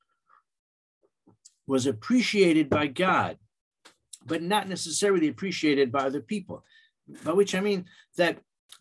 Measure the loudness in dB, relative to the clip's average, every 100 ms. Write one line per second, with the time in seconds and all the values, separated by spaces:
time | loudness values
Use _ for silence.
0 | _ _ _ _ _ _ _ _ _ _
1 | _ _ _ _ -20 _ -2 0 0 -4
2 | 0 0 2 4 4 4 2 0 0 0
3 | 0 2 0 -6 _ _ _ _ -20 _
4 | _ -20 -8 -6 -2 -2 -2 -8 -6 -2
5 | 0 2 0 -2 -6 -2 2 2 2 0
6 | -2 -4 -6 -8 -8 -16 _ _ _ _
7 | -20 -12 -2 0 2 0 -2 -2 -6 -18
8 | _ 0 0 -2 _ _ _ -14